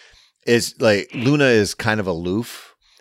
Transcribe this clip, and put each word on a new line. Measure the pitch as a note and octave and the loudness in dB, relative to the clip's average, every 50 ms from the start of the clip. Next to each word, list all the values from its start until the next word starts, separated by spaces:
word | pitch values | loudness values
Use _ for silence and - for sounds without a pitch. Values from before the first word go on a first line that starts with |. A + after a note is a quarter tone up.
| - - _ _ _ _ _ _ _ | -20 -20 _ _ _ _ _ _ _
Is, | - A#2+ A#2+ G2 - - - | 0 0 0 0 -2 -6 -2
like, | - A2 G#2 G2 - - - | 2 2 2 2 -2 -6 -8
Luna | C3 A#2 C3 D3 D3 C#3+ | -4 0 0 2 2 4
is | C3 A#2+ A2 G2+ F2+ - | 4 4 4 2 0 -4
kind | - - A2+ G#2+ G#2+ | -4 -4 -2 -2 -2
of | G2 | -2
aloof, | F#2+ F2 D#2+ E2+ F2+ F#2 G#2+ A#2+ - - - - - _ _ _ _ _ _ | -4 -6 -4 -4 -4 -4 -4 -6 -8 -14 -18 -20 -20 _ _ _ _ _ _